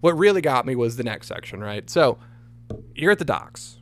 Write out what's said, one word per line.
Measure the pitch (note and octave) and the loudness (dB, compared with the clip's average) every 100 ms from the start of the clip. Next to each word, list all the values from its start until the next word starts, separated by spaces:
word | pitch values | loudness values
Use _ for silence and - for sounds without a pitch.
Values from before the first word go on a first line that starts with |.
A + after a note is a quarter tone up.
what | E3+ D#3+ | 2 4
really | G3+ G3 | 4 4
got | D3+ B2+ A#2+ | 2 0 0
me | B2+ | 0
was | A#2 A#2 | -2 -2
the | |
next | A#2+ A2 - | -6 -6 -10
section, | - - G2 | -14 -12 -12
right? | G#2 G#2 - | -10 -10 -4
So, | E3+ C#3+ - - - - - - - - | 2 2 2 -8 -20 -20 -20 -16 -16 -14
you're | - D#3 | -2 2
at | G#3 | 2
the | D3+ | 0
docks | F#2 - - - - | -4 -6 -20 -20 -20